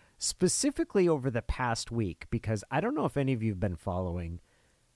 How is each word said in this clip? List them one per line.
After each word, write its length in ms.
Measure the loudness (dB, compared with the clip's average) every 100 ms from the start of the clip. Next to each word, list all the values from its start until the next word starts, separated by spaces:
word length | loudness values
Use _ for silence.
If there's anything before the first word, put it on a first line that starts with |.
| _ _
specifically 920 | -6 2 2 4 0 0 0 4 4
over 200 | 4 0
the 140 | -2
past 480 | -2 -2 0 0 -2
week, 360 | -2 -2 -4 -4
because 320 | -4 0 -2 0
I 100 | 0
don't 140 | 0
know 100 | 0
if 120 | 0 0
any 160 | 0
of 100 | 0
you 80 | 0
have 80 | 0
been 160 | -2
following 640 | -2 -4 -2 -2 -4 -6 -10 -14 _ _ _ _